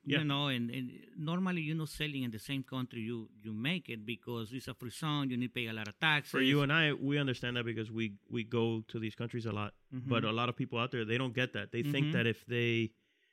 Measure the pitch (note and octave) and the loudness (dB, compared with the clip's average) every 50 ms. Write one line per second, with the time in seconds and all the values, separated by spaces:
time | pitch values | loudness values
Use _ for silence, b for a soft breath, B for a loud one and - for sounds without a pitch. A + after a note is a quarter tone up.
0 | - C#3 C#3 D3+ D#3 D3 C#3 C#3+ C#3+ C#3+ C3 A#2+ A#2+ A#2 B2 C3+ B2+ B2 - - | -4 0 0 2 2 2 2 2 0 0 0 0 -2 -2 -4 -4 -6 -8 -10 -12
1 | - - - - D#3 D3+ E3+ F3+ F#3+ F#3 F3+ E3+ D#3+ D3 D#3+ E3 D#3 D3 - - | -18 -16 -10 -6 -4 -2 0 0 0 0 0 0 0 -2 -2 -2 -2 -4 -4 -4
2 | D3+ D3+ C#3+ C3+ B2+ A#2+ G#2+ G#2 - - C#3 C3+ B2+ - C3+ C3 B2+ A#2+ - A#2 | -4 -2 -2 -2 -2 -2 -4 -6 -6 -4 -4 -4 -4 -4 -4 -4 -4 -4 -4 -6
3 | A2 A2 A#2+ A2+ A2 - - G#2+ G#2 A2 G#2+ G#2+ A#2 C#3+ F3+ F3+ B2+ - A#2 A2+ | -4 -4 -4 -6 -6 -10 -14 -14 -10 -8 -6 -2 -2 0 -2 -2 -4 -6 -10 -8
4 | G#2+ A2 A#2+ A#2+ - - A#2+ A#2 A2+ G#2 B2+ C3 - C3 A2+ - B2+ A#2+ - - | -6 -8 -8 -8 -6 -6 -6 -6 -6 -6 -8 -10 -8 -10 -10 -10 -10 -10 -8 -6
5 | D#3+ D#3 D3 D3 C#3 C3+ B2 A#2+ B2 A#2+ - B2 A#2+ A2+ A2+ A2 G#2+ G#2+ - - | -2 0 0 0 0 0 0 0 -2 -2 -2 -4 -4 -4 -4 -4 -6 -8 -6 0
6 | D#3 D#3+ D3+ D3 C#3 - - C3+ C3 C3 C#3+ D3 C#3+ C#3 D3 E3 D#3+ D3+ C#3 - | 2 4 4 2 2 0 0 2 4 6 6 6 6 6 4 6 6 4 4 2
7 | - C#3 C#3+ D3 C#3+ C3+ B2 - - B2 A#2+ B2 A#2 A#2 A2+ A2 A2 G#2+ A2 A2+ | 0 2 2 2 2 2 0 0 -2 -2 -2 -2 -2 -2 -2 -2 -4 -4 -2 -2
8 | A2+ A2 G2+ G2+ _ - A2 A#2+ A2 A2+ A#2+ A#2+ A2+ A#2 A2+ A2+ A2 - - A#2 | -2 -2 -4 -6 _ -6 -4 -4 -2 0 2 2 4 4 2 0 -2 -4 -6 -4
9 | A2 A2 - - A#2 A#2 - A#2+ A2 A2+ G2+ G#2 G#2 G2+ - _ _ - C3 B2+ | -4 -4 -6 -6 -6 -4 -4 -4 -4 -2 -2 -2 -4 -4 -8 _ _ -12 -10 -6
10 | A#2+ C3+ B2 A2+ A2 G#2+ A2 A#2 A#2+ B2 A#2+ - C3 - - A#2 A#2+ B2+ C3 B2 | 0 2 2 4 4 2 2 2 2 0 0 0 -2 -2 0 0 0 0 0 -2
11 | A2+ G#2+ A#2 B2 C3+ B2+ G#2+ B2 B2+ B2 - G#2+ G2+ - - A#2 B2+ C#3+ C#3+ C#3 | 0 2 2 2 2 0 0 0 0 0 0 -4 -6 -4 -2 -2 0 0 2 2
12 | D3 D3+ D#3 B2 A#2 A#2 G#2+ - - - A#2+ A#2+ A#2+ A#2+ A#2 A2+ A2+ A2 - _ | 2 4 4 4 4 2 2 0 -2 -4 0 2 4 4 4 4 2 0 -2 _
13 | _ _ _ _ _ _ | _ _ _ _ _ _